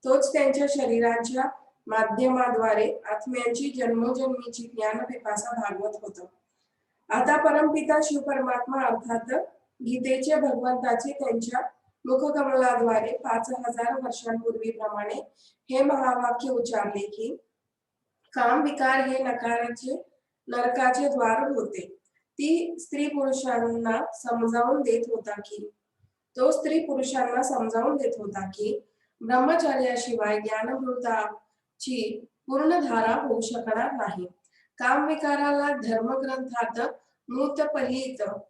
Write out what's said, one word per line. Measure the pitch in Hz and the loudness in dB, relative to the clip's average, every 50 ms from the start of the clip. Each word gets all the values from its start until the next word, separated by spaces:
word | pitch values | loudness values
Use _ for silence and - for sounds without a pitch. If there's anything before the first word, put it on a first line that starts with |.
| - | 2
तोच | 262 254 277 - - - | 4 4 6 6 4 4
त्यांच्या | 302 285 269 269 277 285 277 | 4 4 4 4 4 2 2
शरीराच्या | 285 285 262 240 226 233 233 233 233 233 233 233 254 254 262 277 - - - _ _ _ _ - | 2 0 2 2 4 4 4 4 4 2 -2 -2 -2 0 -2 -2 -2 -8 -18 _ _ _ _ -2
माध्यमाद्वारे | 220 220 220 220 - - 254 262 254 254 247 240 233 220 220 226 214 214 220 220 - - - | 0 2 2 2 2 2 4 4 4 4 2 2 2 2 4 4 4 4 4 2 0 -4 -4
आत्म्यांची | - 214 220 - 262 247 247 233 233 240 269 277 277 - 254 | -6 -6 -6 -4 -4 -4 -2 0 0 0 0 -2 -4 -2 -2
जन्मोजन्मीची | 247 226 233 226 233 254 254 254 269 262 254 - - - - - 233 | 0 2 2 2 2 0 0 0 0 -2 -2 -2 -6 -10 -12 -12 -12
ज्ञान | 233 - 220 214 214 214 233 | -12 -8 -4 -2 -2 -2 -2
पिपासा | - - 247 240 - 214 208 208 - 233 | -6 -6 -10 -10 -6 -4 -4 -4 -4 -6
भागवत | 240 233 214 202 196 185 202 214 208 208 | -6 -4 -4 -4 -4 -4 -6 -6 -6 -6
होता. | 214 - - - 180 - _ _ _ _ _ _ _ _ _ _ _ _ _ _ _ _ 214 | -12 -14 -14 -14 -18 -20 _ _ _ _ _ _ _ _ _ _ _ _ _ _ _ _ 0
आता | 247 254 254 294 302 | 0 2 4 4 4
परमपिता | 320 311 294 302 302 302 311 311 - - 311 302 302 | 4 4 4 6 4 4 2 0 2 2 2 2 2
शिव | 302 294 285 | 2 -2 -2
परमात्मा | 269 277 277 262 254 254 247 240 247 - 262 269 262 | -2 -2 -2 -2 0 -2 -2 -4 -4 -4 -2 0 0
अर्थात | 247 226 233 - 233 226 226 - 233 254 311 - - - _ _ _ _ _ | 0 0 -2 -2 -4 -4 -4 -4 -2 -4 -4 -4 -4 -12 _ _ _ _ _
गीतेचे | 254 226 254 254 254 262 262 262 269 311 302 | -6 -4 -4 -2 0 0 0 0 2 2 2
भगवंताचे | 277 262 262 240 233 247 254 254 247 240 247 240 - - 277 | 2 4 2 0 0 0 0 0 0 0 0 0 0 0 -4
त्यांच्या | 285 - 277 254 226 233 226 233 240 247 254 - - _ _ _ _ _ _ | -6 -4 -2 -2 -2 -2 -2 -2 -4 -4 -4 -4 -10 _ _ _ _ _ _
मुखकमलाद्वारे | 240 254 269 294 294 294 294 277 269 269 254 254 254 240 233 233 233 220 214 - - - - | 0 0 2 2 2 0 0 0 2 2 4 4 4 4 4 4 4 4 2 2 0 -4 -4
पाच | - - 226 226 226 240 | -2 -2 -2 -2 0 -2
हजार | 254 247 247 240 233 233 233 240 269 | -6 -6 -4 -6 -4 -2 -2 -2 -2
वर्षांपूर्वीप्रमाणे | 269 254 233 233 - 233 226 226 226 226 226 220 220 220 226 226 - 220 208 208 208 208 208 - 269 - - _ _ _ - _ _ _ _ | -2 -4 -6 -8 -8 -6 -4 -4 -2 -2 -2 -4 -2 -4 -6 -6 -4 -6 -6 -4 -4 -6 -4 -6 -6 -8 -12 _ _ _ -20 _ _ _ _
हे | 254 262 277 | 2 4 4
महावाक्य | 285 269 269 262 254 247 247 247 240 240 247 262 262 | 4 4 2 2 2 2 2 2 0 0 0 -2 -2
उच्चारले | 254 233 - - 226 214 202 202 202 202 196 208 | -2 0 -2 0 -2 -2 -2 -2 -4 -4 -6 -6
की, | - 214 220 240 330 359 _ _ _ _ _ _ _ _ _ _ _ _ _ _ _ _ _ _ - | -8 -8 -6 -6 -6 -8 _ _ _ _ _ _ _ _ _ _ _ _ _ _ _ _ _ _ -2
"काम | - 240 240 254 302 294 | 2 4 4 4 4 2
विकार | 294 - - - 262 262 269 262 262 | 0 0 2 2 4 4 4 4 2
हे | 262 262 262 | 0 0 0
नकाराचे, | 254 240 233 233 233 233 233 233 240 240 240 254 254 277 349 - _ _ _ _ _ _ _ _ - | 0 -2 -2 -2 -2 0 0 -2 -2 -4 -8 -6 -6 -6 -6 -8 _ _ _ _ _ _ _ _ -6
नरकाचे | 240 247 240 240 247 277 262 254 254 262 285 285 | -2 0 2 2 2 4 4 4 4 4 2 2
द्वार | - - - 226 226 - 277 277 | 2 4 4 4 4 2 2 0
होते." | 277 240 208 - - - - - - - _ _ _ _ _ _ _ | 0 0 -2 -4 -6 -8 -10 -12 -14 -20 _ _ _ _ _ _ _
ती | _ 285 302 320 339 349 339 339 - | _ 0 2 2 2 2 -2 -6 -10
स्त्री | - - - 285 294 294 | -12 -10 -4 -4 -4 -2
पुरुषांना | 294 285 269 269 262 262 - 254 247 233 233 233 233 233 226 226 226 - - 339 - | -2 0 0 0 0 -2 -2 0 0 0 0 0 0 -2 0 0 -2 -2 -2 -4 -8
समजावून | - - 240 240 233 226 233 226 240 240 240 277 294 | -10 -6 -4 -2 0 0 0 2 2 2 4 2 2
देत | 277 240 226 233 233 226 | 2 2 2 0 2 0
होता | 226 220 - 214 202 202 | -4 -4 -4 -6 -10 -10
की, | 202 - 208 208 - - _ _ _ _ _ _ _ _ _ _ _ _ _ 254 | -10 -14 -14 -14 -14 -14 _ _ _ _ _ _ _ _ _ _ _ _ _ 2
तो | 254 269 | 2 4
स्त्री | - - - 311 302 320 | 4 4 0 2 2 0
पुरुषांना | - 285 277 262 254 254 262 262 254 240 240 247 254 | 0 0 -2 -2 -2 -2 0 0 0 0 2 0 0
समजावून | 269 269 247 226 220 220 226 240 277 294 | 0 0 -2 -2 0 0 0 0 2 0
देत | 277 262 233 233 - | 2 0 -2 -2 -4
होता | 208 196 196 196 196 190 | -8 -8 -6 -6 -8 -8
की | 190 - 208 220 - - - _ _ _ _ _ _ _ 226 226 | -6 -6 -4 -4 -4 -4 -6 _ _ _ _ _ _ _ -4 2
ब्रह्मचर्याशिवाय | 247 254 262 294 330 339 320 302 269 262 254 254 247 233 240 247 233 214 208 208 214 208 | 2 4 4 6 4 4 2 2 2 2 0 0 0 -2 -2 -2 -2 -2 0 0 0 -2
ज्ञानामृताची | 208 214 220 220 220 247 262 262 262 254 247 247 240 233 226 220 - - - - _ _ _ _ _ _ _ _ - - 254 247 - - 214 - - - _ _ _ - | -2 -2 -4 -4 -2 -4 -4 -4 -4 -4 -4 -4 -2 -2 -2 -2 -2 -4 -8 -12 _ _ _ _ _ _ _ _ -8 -6 -4 -4 -4 -4 -6 -8 -12 -16 _ _ _ -4
पूर्ण | 262 269 302 320 349 349 | -2 2 2 4 4 4
धारा | 294 262 233 226 220 220 - - - 277 | 2 2 0 2 2 2 0 0 0 0
होऊ | 226 226 | 0 0
शकणार | 226 - 233 233 226 220 214 220 262 285 | 0 -4 -4 -6 -2 -2 0 0 0 -2
नाही. | 277 254 220 - - 185 180 180 - _ _ _ _ _ _ _ _ - | -2 -2 -4 -4 -4 -6 -8 -10 -12 _ _ _ _ _ _ _ _ -2
काम | 247 247 254 285 294 302 | 2 2 4 4 2 2
विकाराला | 311 311 - 294 285 277 285 285 285 285 285 285 294 | 0 0 0 0 2 2 2 2 2 2 2 0 0
धर्मग्रंथात | 254 226 233 226 220 226 240 262 269 277 262 262 262 254 - 240 240 240 226 226 226 233 233 - - _ _ _ _ _ - | -2 0 0 0 0 0 0 -2 -2 -2 -4 -4 -6 -6 -6 -2 -2 -2 -2 -2 -4 -4 -4 -4 -8 _ _ _ _ _ -8
मूतपलीत | 247 254 277 294 277 277 302 294 302 277 262 247 254 262 262 262 254 - 208 196 202 - - _ | -2 0 0 0 2 0 0 0 0 -2 -2 -2 -2 -4 -4 -6 -6 -6 -6 -6 -6 -8 -12 _